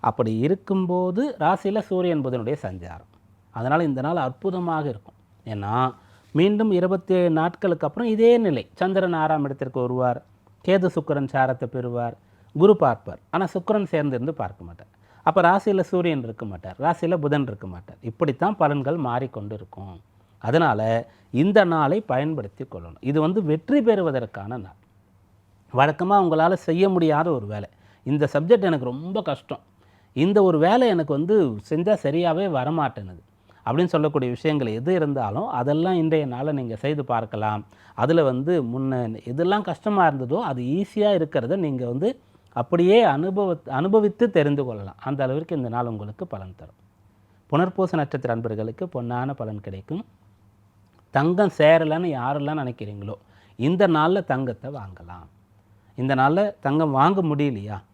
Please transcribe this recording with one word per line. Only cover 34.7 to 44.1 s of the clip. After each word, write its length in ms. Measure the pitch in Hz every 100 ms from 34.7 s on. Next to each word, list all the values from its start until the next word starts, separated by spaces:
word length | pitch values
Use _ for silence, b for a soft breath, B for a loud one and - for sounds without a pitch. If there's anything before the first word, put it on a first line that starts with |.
| 110 135
இருந்தாலும் 520 | 185 151 139 110 110 220
அதெல்லாம் 480 | - 127 147 175
இன்றைய 320 | 185 160 156 143
நாளை 260 | 123 147
நீங்க 240 | 143 123 110
செய்து 280 | 139 151
பார்க்கலாம். 600 | 131 120 113 110 107 107 101 b b
அதுல 280 | - 127 165
வந்து 400 | 139 127 143 175
முன்ன 580 | 120 123 135 127 117 110
எதெல்லாம் 380 | - 127 170 208
கஷ்டமா 480 | 190 160 214 202 170
இருந்ததோ 300 | 139 123 160
அது 220 | 220 131
ஈஸியா 240 | 123 160 196
இருக்கிறத 600 | - 208 196 156 156 117 190
நீங்க 300 | 160 131 123
வந்து 320 | 123 196 269 b b b
அப்படியே 520 | - 123 175 175 220
அனுபவ-, 640 | 220 139 180 190 196 165 -
அனுபவித்து 640 | 131 180 220 208